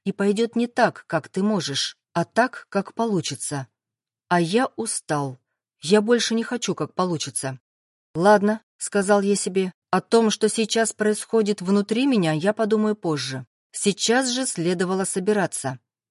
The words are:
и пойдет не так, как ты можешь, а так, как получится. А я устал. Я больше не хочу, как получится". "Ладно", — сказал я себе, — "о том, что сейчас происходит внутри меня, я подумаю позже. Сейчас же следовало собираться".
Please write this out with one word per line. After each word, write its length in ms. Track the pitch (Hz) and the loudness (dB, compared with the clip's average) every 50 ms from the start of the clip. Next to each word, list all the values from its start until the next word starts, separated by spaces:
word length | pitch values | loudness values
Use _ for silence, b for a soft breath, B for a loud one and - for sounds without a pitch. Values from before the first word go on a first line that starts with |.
| - | -6
и 60 | 196 | -6
пойдет 460 | - - 196 202 202 220 233 226 - | -4 0 0 0 2 0 0 -2 0
не 100 | 233 240 | -2 -2
так, 380 | 240 - 262 226 175 - - - | -2 0 2 0 0 0 -4 -10
как 220 | - 175 151 - - | -4 -4 -4 -4 -4
ты 160 | - 190 196 | -4 -2 0
можешь, 520 | 214 220 175 - 143 135 - - - - _ _ _ - | 0 0 0 -2 -2 -4 -4 -4 -6 -8 _ _ _ -4
а 100 | 170 165 | -4 -4
так, 420 | - - 226 247 247 - - - - | -2 0 0 0 0 -2 -8 -12 -6
как 260 | - 202 190 - - | -4 -4 -4 -4 -4
получится. 720 | - 233 233 202 165 - - 135 - - - 147 139 131 - _ _ _ _ _ _ _ _ _ _ _ - | -4 -2 0 0 -2 -2 -4 -8 -8 -8 -8 -8 -8 -10 -12 _ _ _ _ _ _ _ _ _ _ _ 0
А 120 | 180 175 | 2 2
я 260 | 170 160 202 240 269 - - | 2 2 2 0 0 0 -4
устал. 640 | 233 226 220 - - - - 156 147 139 135 127 - _ _ _ _ _ _ _ _ | -6 -6 -6 -6 -6 -4 -4 -4 -2 -4 -6 -8 -12 _ _ _ _ _ _ _ _
Я 200 | 143 156 208 214 | 0 2 4 4
больше 340 | 208 233 240 226 - - 226 | 4 4 2 2 2 0 -2
не 80 | 226 | -2
хочу, 320 | 226 - 247 240 - 202 170 | -4 -4 -6 -6 -4 -4 -4
как 200 | - 151 - - | -4 -6 -6 -4
получится". 640 | - 185 180 165 143 - 131 - - - 135 131 - _ _ _ _ _ _ _ _ _ _ - | -2 -2 -2 -2 -4 -6 -8 -8 -8 -8 -8 -8 -10 _ _ _ _ _ _ _ _ _ _ -4
"Ладно", — 480 | 156 180 208 214 202 202 208 220 220 _ _ _ - | 2 4 6 6 6 4 0 -2 -2 _ _ _ -12
сказал 440 | - - - 202 190 202 208 202 | -8 -4 -2 0 2 4 2 2
я 140 | 196 202 202 | 4 2 0
себе, — 360 | - - 196 180 190 185 180 - _ _ - | 0 -2 -2 -2 -2 -2 -2 -6 _ _ -2
"о 100 | 185 185 | -2 -2
том, 300 | - - 233 226 226 214 | 0 2 2 4 4 4
что 180 | - - 220 208 | 2 2 0 0
сейчас 440 | - 226 220 214 - 233 226 - | 0 0 -2 0 0 0 0 0
происходит 680 | - - 208 214 214 - - - 226 226 208 208 208 - | -2 -2 0 0 0 -2 -4 -2 0 0 2 2 -2 -2
внутри 440 | 175 185 202 202 202 - 214 240 269 | 0 2 2 2 2 0 0 0 2
меня, 260 | 277 254 202 170 156 | 2 2 2 2 2
я 200 | 156 151 170 202 | 0 0 0 -2
подумаю 440 | 208 - 220 208 220 214 214 214 208 | 0 0 0 0 2 2 2 0 -2
позже. 500 | 214 - 165 151 135 127 131 131 131 127 _ _ _ _ _ | -2 -2 -2 -2 -2 -4 -6 -8 -10 -12 _ _ _ _ _
Сейчас 600 | - - - 202 - - - - 240 262 262 247 | -8 -2 0 0 0 0 0 2 2 2 2 0
же 160 | 240 262 262 | -2 -4 -4
следовало 580 | - - 175 160 180 185 175 185 180 190 190 190 | -4 -4 -2 -2 -2 0 0 -2 -2 -2 -2 -2
собираться". 760 | - - 196 180 208 214 202 175 - - - - 131 135 - _ _ _ _ _ _ | -4 -4 -4 0 0 0 0 0 -2 -4 -6 -8 -8 -10 -10 _ _ _ _ _ _